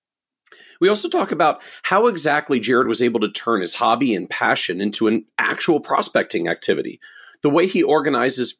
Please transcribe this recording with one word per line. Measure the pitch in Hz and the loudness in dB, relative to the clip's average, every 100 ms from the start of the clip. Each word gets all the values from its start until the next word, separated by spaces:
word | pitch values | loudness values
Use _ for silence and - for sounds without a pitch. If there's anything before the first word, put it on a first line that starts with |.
| _ _ _ _ - - - - | _ _ _ _ -20 -20 -20 0
We | 185 | 2
also | 214 349 | 2 0
talk | 349 208 | -2 -2
about | 151 156 - - - | 0 0 0 -10 -12
how | - 190 240 | -2 2 2
exactly | 175 151 147 - 127 | 2 0 -2 0 -2
Jared | 110 123 123 | 2 2 2
was | 107 | 2
able | 120 113 | 0 0
to | 104 | -2
turn | - 117 107 | -4 -2 -2
his | 87 - | -2 0
hobby | 113 120 135 | 0 2 0
and | 92 - | -2 -4
passion | - 117 131 - 92 | -2 0 0 -2 -2
into | 101 - 110 | -2 0 0
an | 113 - - | 0 -4 -4
actual | 92 - - 147 | -4 -2 0 0
prospecting | - 135 - 110 - 92 85 | 0 -2 0 -2 -2 -4 -4
activity, | 82 - 76 - - - - - - | -4 -2 -2 -2 -10 -20 -20 -20 -4
the | 147 | 0
way | 160 190 | 2 2
he | 175 | 2
organizes | 151 151 143 123 127 127 117 - | 2 2 2 0 0 0 -4 -6